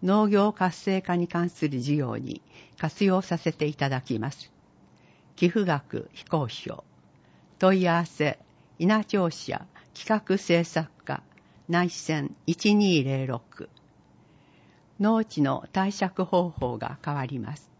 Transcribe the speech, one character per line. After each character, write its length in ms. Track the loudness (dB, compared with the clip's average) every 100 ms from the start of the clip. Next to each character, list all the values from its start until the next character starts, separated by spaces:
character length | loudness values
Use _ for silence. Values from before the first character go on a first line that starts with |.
農 260 | 2 4 4
業 260 | 4 4
活 240 | 2 -2 0
性 240 | -2 -2
化 140 | 0 -2
に 120 | 0
関 220 | -2 -2
す 180 | -2 -2
る 120 | -2
事 180 | 0 0
業 200 | -2 -4
に 240 | -8 -12 -16 -20 -20 -6
活 280 | -6 0 2
用 160 | 2
さ 160 | 0 -2
せ 140 | -2
て 140 | -2 -4
い 100 | -2
た 140 | -2
だ 120 | -2
き 180 | -2 -4
ま 120 | -4
す。 200 | -8 -16 _ _ _ _ _ _ _ _ 0
寄 120 | 2
付 180 | 2 0
額 440 | 0 -2 -10 -10
非 120 | -16 -4
公 140 | -2
表。 440 | -2 -6 -12 -12 -16 _ _ _ _ _ _ _
問 220 | 4 4
い 60 | 4
合 60 |
わ 120 | 2 0
せ、 340 | -2 -2 -2 -12 _ _ -2
稲 260 | 2 2
町 260 | 2 0 0
社 360 | -2 -8 -8 -10 -20 -20
企 140 | -16 -2
画 280 | -2 0 -2
政 340 | 2 2 2
策 200 | -4 -6 -10
課、 200 | -10 -10 -10 -20 _ _ -2
内 220 | 0 0
線 460 | -2 -4 -4 -4 -6 -4
一 280 | 0 4 4
二 280 | 6 4
零 240 | 2 -2 -4
六。 420 | -6 -8 -18 -18 _ _ _ _ _ _ _ _ _ _ _ _ -2
農 260 | 2 2 0
地 160 | 0
の 240 | 0 0 -4
貸 240 | -2 -2 0
借 280 | -2 -2 0
方 240 | 2 0
法 280 | -2 -6 -4
が 200 | -8 -8
変 120 | -6 -4
わ 100 | -4
り 140 | -6
ま 180 | -8 -10
す。 120 | -16 _